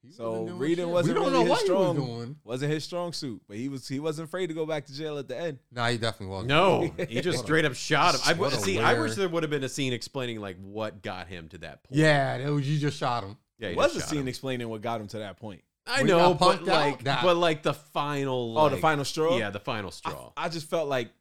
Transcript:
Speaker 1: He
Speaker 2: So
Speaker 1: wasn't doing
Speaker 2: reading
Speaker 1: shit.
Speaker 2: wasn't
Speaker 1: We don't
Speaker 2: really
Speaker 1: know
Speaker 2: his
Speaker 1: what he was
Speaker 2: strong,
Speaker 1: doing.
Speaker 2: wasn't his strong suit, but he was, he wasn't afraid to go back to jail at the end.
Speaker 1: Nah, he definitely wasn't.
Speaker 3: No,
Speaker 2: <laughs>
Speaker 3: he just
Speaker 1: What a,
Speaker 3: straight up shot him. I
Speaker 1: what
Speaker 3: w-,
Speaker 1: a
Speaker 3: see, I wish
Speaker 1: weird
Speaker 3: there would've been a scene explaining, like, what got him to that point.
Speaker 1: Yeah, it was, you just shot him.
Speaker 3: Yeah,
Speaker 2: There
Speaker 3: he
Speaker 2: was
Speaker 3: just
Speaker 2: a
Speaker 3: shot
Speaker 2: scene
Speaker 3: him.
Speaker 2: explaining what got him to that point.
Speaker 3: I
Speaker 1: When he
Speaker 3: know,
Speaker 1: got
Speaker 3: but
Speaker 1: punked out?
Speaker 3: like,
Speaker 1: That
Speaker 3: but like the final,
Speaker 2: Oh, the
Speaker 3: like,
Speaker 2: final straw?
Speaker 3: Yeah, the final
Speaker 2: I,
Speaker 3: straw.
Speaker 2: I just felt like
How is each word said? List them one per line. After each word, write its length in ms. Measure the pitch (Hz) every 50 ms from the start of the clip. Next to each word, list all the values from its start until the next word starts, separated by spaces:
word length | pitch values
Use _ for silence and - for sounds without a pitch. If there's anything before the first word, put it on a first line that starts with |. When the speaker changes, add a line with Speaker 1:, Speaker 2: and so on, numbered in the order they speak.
| _
Speaker 1:
He 60 | 123
Speaker 2:
So 200 | 165 - 117 113
Speaker 1:
wasn't 160 | 113 113 113 -
doing 100 | - 113
Speaker 2:
reading 260 | 131 156 170 170 180
Speaker 1:
shit. 80 | 170 170
Speaker 2:
wasn't 140 | 175 175 - - -
Speaker 1:
We 60 | -
don't 80 | 269
Speaker 2:
really 140 | 269 254 233
Speaker 1:
know 40 | -
Speaker 2:
his 0 |
Speaker 1:
what 160 | - - 453
he 60 | 381
was 80 | 359 -
Speaker 2:
strong, 140 | - 180 -
Speaker 1:
doing. 400 | 147 131 123 117 117 117 117 143 151 _
Speaker 2:
wasn't 300 | - 123 131 143 143 151
his 100 | 156 143
strong 300 | - 175 175 175 175 160
suit, 280 | - - 135 110 90 _ _
but 80 | 101
he 140 | 107 123 139
was, 180 | 139 131 - -
he 140 | 135 135
wasn't 260 | 151 160 151 151 165 151
afraid 200 | - 180 185 170
to 60 | 160
go 120 | 165 160
back 200 | 156 160 151 143 -
to 60 | 135
jail 240 | 139 160 156 147 143
at 120 | 135 -
the 80 | 127 120
end. 200 | 170 170 147 123 _ _
Speaker 1:
Nah, 160 | 120 120 120 117
he 100 | 123 120
definitely 360 | 110 113 110 - 104 92 95
wasn't. 160 | 95 107 123
Speaker 3:
No, 320 | 139 156 180 190 - -
Speaker 2:
<laughs> 260 | - 165 - - 175 -
Speaker 3:
he 140 | 113 120
just 160 | - 180 - -
Speaker 1:
What 60 | -
a, 20 | -
Speaker 3:
straight 160 | 147 151 160
up 100 | 147 127
shot 400 | - - - 156 143 151 180 160
him. 40 | 127 -
I 80 | 147 165
Speaker 1:
what 180 | 165 - 139
Speaker 3:
w-, 100 | 143 -
Speaker 1:
a 0 | 202
Speaker 3:
see, 140 | 190 - -
I 120 | - - -
wish 40 | 233 226 -
Speaker 1:
weird 40 | 226 202
Speaker 3:
there 100 | 196 180
would've 200 | 165 170 160 156
been 140 | 151 147 131
a 60 | 127
scene 240 | - - 139 131 123
explaining, 480 | 113 - - _ 135 127 120 117 110
like, 160 | 104 98 92 87
what 420 | 98 98 101 107 110 107 - 101
got 260 | - 110 98 92 90 85
him 180 | 95 87 80 78
to 100 | 90 87
that 260 | 80 80 69 - _
point. 120 | _ 127 147
Speaker 1:
Yeah, 380 | 156 156 147 143 135 131 123
it 140 | 123 131 143
was, 200 | 147 147 139 135
you 80 | 151 151
just 200 | 143 147 143 -
shot 260 | 156 131 120 120 98
him. 140 | 95 104 _ _ _ _ _
Speaker 3:
Yeah, 100 | 113 98
Speaker 2:
There 20 |
Speaker 3:
he 60 | 87 147
Speaker 2:
was 80 | 190 349 330
Speaker 3:
just 20 |
Speaker 2:
a 40 | 202
Speaker 3:
shot 80 | 156 147
Speaker 2:
scene 100 | 151 147
Speaker 3:
him. 80 | 135 127
Speaker 2:
explaining 400 | 120 - - 135 127 123 120 117
what 140 | 110 110
got 180 | 101 117 117 113
him 80 | 107 95
to 120 | 113 107
that 180 | 107 101 92 _
point. 240 | - 107 95 80 _ _ _ _ _ -
Speaker 3:
I 120 | 233 269
Speaker 1:
When 80 | 269 208
he 40 |
Speaker 3:
know, 220 | 180 170 175 180 180
Speaker 1:
got 60 | 143
Speaker 3:
but 200 | 180 180 180 -
Speaker 1:
punked 80 | 165 185
out? 140 | 185 160 147 143
Speaker 3:
like, 120 | 135 120 120
Speaker 1:
That 180 | 139 139 127 123
Speaker 3:
but 140 | 180 175 170
like 260 | 175 170 160 151 -
the 100 | 165 139
final, 840 | - - _ _ 170 143 143 147 139 139 135 131 127 120 117 113 147
Speaker 2:
Oh, 80 | 156 147
the 80 | 135
Speaker 3:
like, 60 | 127
Speaker 2:
final 240 | - 160 156 143 139
straw? 320 | - - 160 156 160 175 120
Speaker 3:
Yeah, 140 | 110 101
the 80 | 95 101
final 260 | - - 123 107 101 90
Speaker 2:
I, 40 |
Speaker 3:
straw. 400 | - - - - 82 67 62 60 _
Speaker 2:
I 140 | - 160 180
just 200 | 160 170 151 151
felt 200 | - 170 156 143
like 220 | 139 127 120 101 _ _